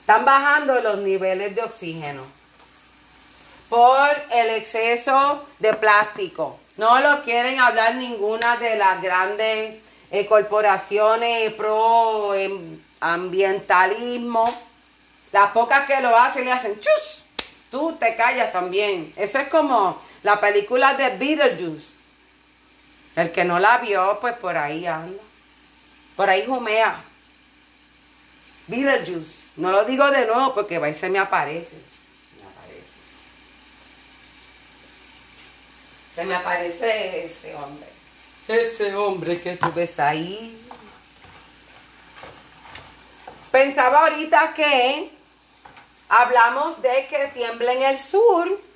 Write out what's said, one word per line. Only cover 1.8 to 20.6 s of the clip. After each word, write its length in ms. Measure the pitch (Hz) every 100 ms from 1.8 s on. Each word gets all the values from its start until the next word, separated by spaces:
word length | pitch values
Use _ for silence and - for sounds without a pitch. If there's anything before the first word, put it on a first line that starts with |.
| 175 160 147 139 131 139 _ _ - _ _ _ _ - - - - - -
por 400 | 233 240 269 285 294 294
el 180 | 233 226
exceso 960 | 220 214 226 226 240 240 269 285 285 - -
de 160 | 214
plástico. 840 | 214 220 208 208 214 185 - 147 127 _ -
No 200 | 214 247
lo 220 | 285 285
quieren 360 | 262 240 247 262
hablar 360 | 247 226 226 247
ninguna 600 | 254 226 208 220 233 233
de 200 | 233 220
las 260 | 190 185
grandes, 720 | 185 180 190 208 220 220 220 220 - - -
eh, 140 | 196
corporaciones 1300 | 202 214 202 208 214 190 - 208 214 226 233 233 220
pro, 800 | 214 208 214 226 233 226 220 208
em, 480 | 196 196 196 165 160 - _
ambientalismo. 1500 | 160 170 185 185 196 196 190 185 185 214 240 240 240 233 226 240 - _ _ _ _ _ _
Las 200 | 202 202
pocas 360 | 226 233 277 277
que 140 | 277
lo 160 | 247 226
hacen, 300 | 247 277 254
le 60 |
hacen 280 | 247 226 214
chus. 420 | - 622 605 - - - - - -
Tú 240 | 247 320 320
te 160 | 226 226
callas 340 | 233 254 220
también. 640 | 180 180 190 208 190 156
Eso 260 | - 202 277
es 80 | 277
como 520 | 330 302 247 190 160 - -
la 180 | 202 208
película 540 | 208 202